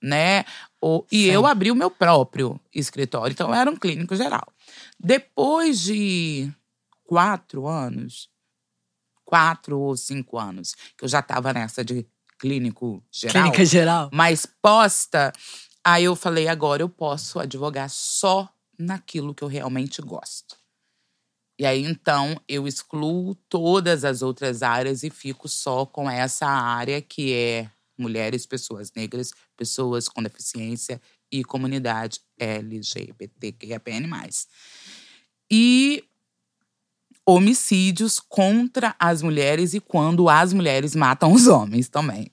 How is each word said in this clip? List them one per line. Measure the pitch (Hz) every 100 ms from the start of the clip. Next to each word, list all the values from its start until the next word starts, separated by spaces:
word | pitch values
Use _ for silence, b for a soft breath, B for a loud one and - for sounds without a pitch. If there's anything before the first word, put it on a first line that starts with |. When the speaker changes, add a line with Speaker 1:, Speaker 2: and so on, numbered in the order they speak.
Speaker 1:
né? | 135 143 170 196 - B B _
O, | 160 160 -
e | 214
Speaker 2:
Sim. | 196
Speaker 1:
eu | 190 262
abri | 240 190
o | 247
meu | 349
próprio | - 175 160 127 - 127 - _
escritório, | - 139 - 135 123 120
então | - 175
eu |
era | 233 262
um | 311
clínico | 190 147 175
geral. | 190 262 - - b b b b -
Depois | 175 262 - - 262 311 330 240
de | 170 214 202 180 165 143 139 147 _ _ _ _
quatro | - 170 190 190 - 143 135
anos, | 160 127 120 123 - - _ _ _ _ _ _ _ _ _
quatro | - 170 160 165 - 143
ou | 139 131
cinco | - 139 123 117
anos, | 104 92 85 - B _
que |
eu | 135
já | 143
tava | 135 127 127
nessa | 123 113 -
de | 117 123 113 _ _ _
clínico | 131 139 123 107 123 98 -
geral, | - 117
Speaker 2:
Clínica | 139 156 143
geral. | 175 175 165 170 143
Speaker 1:
mais | 139 170 160 - _
posta, | 208 220 208 - - 160 139 - B B B _
aí | 180 175
eu | 175
falei, | 175 185 165 160
"Agora | 160 147 143
eu | 175
posso | - 156 143 - -
advogar | 147 131 147 139 139
só | - - - 196 190 190 _ _ -
naquilo | 170 190 - 160 143
que | 147
eu | 143
realmente | 139 131 131 127 -
gosto." | 147 - - - - - _ _ _ _ _ _ _ _ _ -
E |
aí, | 139 135
então, | 147 165 - 143 143 156 -
eu | 143 139
excluo | 135 - 156 151 175 180 196 _
todas | 180 170 190 175 165
as | 139 123
outras | 131 127 135 120
áreas | 123 120 131 135
e | 156
fico | - 135 135 147
só | - - 127 135
com | - 139
essa | 123 131 - 147
área | 139 120 120 120 143
que | 147 - 139
é | 120 120 117 113 _ _ -
mulheres, | 120 110 110 123
pessoas | - 131 - 107 104
negras, | - 110 123 120 - _ -
pessoas | 117 - 127 120 -
com | -
deficiência | 107 - - 120 110 117 - 120 _ _ _
e | 139
comunidade | 123 135 131 135 123 113 113 - _ -
L | 113 107 107 110
G | 104 - - -
B | 101
T | _ 110
Q | - 107
I |
A | 113
P | -
N | 113 160
mais. | 156 - - - b b b b b b b b _ -
E | 220 240 254 277 294 - _ _ _ _ _ _ _ _ _ _ _
homicídios | - 180 202 254 - 190 185 175 220 -
contra | - - 190 220 247 262 233 -
as | 170 165
mulheres | 160 147 139 156 175
e | 202
quando | - 175 151 170 170
as | 151 180
mulheres | 190 165 135 147
matam | 151 135 135 160
os | 220 247
homens | 156 104 113 127
também. | 143 151 98 -